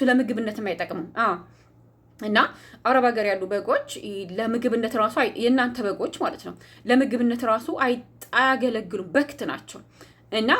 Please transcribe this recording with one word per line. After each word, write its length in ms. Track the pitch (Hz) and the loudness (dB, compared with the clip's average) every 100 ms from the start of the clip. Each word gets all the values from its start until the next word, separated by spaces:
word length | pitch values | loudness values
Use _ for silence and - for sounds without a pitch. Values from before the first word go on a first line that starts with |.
| 254 | 4
ለምግብነትም 600 | 254 220 220 220 214 208 | 4 2 -2 -4 -4 -6
አይጠቅምም። 380 | 170 170 208 - 214 | -4 -6 -6 -8 0
አዎ። 160 | 226 175 - - _ _ _ _ _ - | 0 0 -8 -20 _ _ _ _ _ -10
እና 180 | 214 214 - - - - 226 | 0 2 2 -2 -20 -4 2
አረብ 200 | 262 247 | 4 4
ሀገር 200 | 226 208 | 2 0
ያሉ 180 | 190 185 | 0 -2
በጎች 420 | 202 202 415 - - 208 196 180 | -4 0 -2 -2 -12 -10 -10 -8
ለምግብነት 640 | 185 226 233 240 233 226 240 | -4 -2 0 0 0 0 0
ራሱ 200 | 214 294 | 0 2
አይ-፣ 140 | 240 - | -2 0
የእናንተ 420 | 233 262 247 240 | 2 2 2 -2
በጎች 340 | 202 175 240 - | -4 -2 -6 -4
ማለት 240 | - - | -6 -6
ነው። 100 | 180 180 - - 214 | -14 -16 -20 -10 2
ለምግብነት 580 | 254 262 240 240 233 | 4 4 2 0 0
ራሱ 240 | 233 226 233 320 | 0 0 -2 -2
አይ-፣ 160 | 254 247 - - - 226 | 0 0 -6 -20 -2 2
አያገለግሉም፣ 720 | 262 262 247 220 196 202 180 | 4 2 0 -2 -4 -8 0
በክት 300 | 254 285 - 185 | 0 0 -4 -8
ናቸው። 340 | 131 - - - - - _ - | -8 -12 -20 -20 -20 -20 _ -6
እና 200 | 220 226 | 0 2